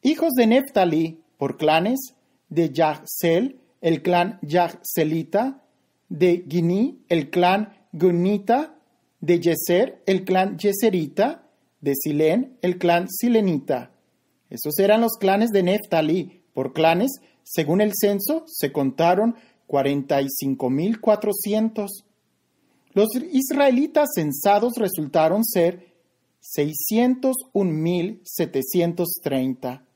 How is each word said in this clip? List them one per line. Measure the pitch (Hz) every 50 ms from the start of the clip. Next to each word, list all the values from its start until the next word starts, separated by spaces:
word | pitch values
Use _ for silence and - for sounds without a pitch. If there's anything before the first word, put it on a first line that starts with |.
Hijos | _ 269 320 - 320 330 262
de | 254 233 220
Neftalí, | 226 262 269 - - 214 185 175 156 156 165 165 160 - _ _ _ _
por | 139 139 131
clanes, | - 156 151 151 165 175 208 254 269 - - _ _ _ _ _ _ _ _
de | - 151 170 160
Yahzel, | 131 143 165 156 147 147 - - - - - 170 165 175 233 269 - - _ _ _ _
el | - 170 165 147
clan | - - 180 175 175 185 - -
Yahzelita, | - 147 147 180 175 170 170 - _ - - - 160 156 156 165 160 - - 196 233 269 269 - _ _ _ _ _ _ _ _ _ _
de | 180 151 170 180 170 175 180 -
Gini, | 143 185 165 170 180 196 226 294 - - _ _
el | 175 165 143 139
clan | - 180 175 175 190 202 214 - - _ _ _ -
Gunita, | 160 170 185 175 170 175 190 208 202 196 - 233 262 311 311 - _ _ _ _ _ _ _ _ _
de | - 151 175 175
Yeser, | - 170 165 156 - - 175 180 226 269 - - _
el | - 190 185 185
clan | 185 185 185 185 202 208 160
Yeserita, | - 202 196 196 - 220 190 180 156 143 - - 202 262 330 - _ _ _ _ _ _ _ _
de | - 139 139
Silén, | 135 - 160 147 147 156 156 160 226 262 - - _
el | - 180 180 180
clan | - 175 170 175 175 -
Silenita. | - - - 240 233 220 214 190 170 139 143 - 143 123 - - _ _ _ _ _ _ _ _ _ _ _ _
Esos | 135 120 - 151 151 -
eran | 196 202 214 220
los | 233 226 220 -
clanes | - 190 190 202 220 233
de | 214 196 185
Neftalí. | 175 190 208 208 - - 165 156 156 170 170 147 - - - _ _ _
Por | - 131 139 131
clanes, | 156 156 160 165 175 208 269 269 - _ _ _ _ _
según | - - - 160 143 165 190
el | 214 214 202
censo, | - - 202 202 196 196 - 302 330 320
se | - - - - 143 -
contaron | 156 139 135 135 - 160 170 180 185 214 233 233 - _ _ _ _ _
cuarenta | _ - 139 135 139 143 143 135 139 151 139
y | 139 139
cinco | 135 - 143 135 135 131 - 123
mil | 131 139 165 202 233 -
cuatrocientos. | - 226 214 202 - 208 202 196 - 214 202 220 220 226 220 - 202 196 196 - _ _ _ _ _ _ _ _ _ _ _ _ _ _ _ _ _ _
Los | _ 196 208 220 -
israelitas | 254 277 349 349 262 269 - 311 277 285 277 254 240 294 302 - 311 294 277 -
censados | - 160 151 139 - - 202 202 208 214 247 233
resultaron | - 220 185 190 - 156 139 - 170 156 160 175 208 226
ser | - - 190 170 170 180 175 - _ _ _ _ _ _ _ _ _ _ _
seiscientos | _ - - - 147 151 151 - - - 214 220 240 247 254 254 262 262 262 254 - _ _
un | 202 196 180 156 156
mil | 156 165 175 180 170 190 220 - _
setecientos | - - - 175 175 - 202 196 - - 180 170 170 165 170 175 170 - - -
treinta. | 147 139 131 127 131 131 - - 127 127 131 _ _ _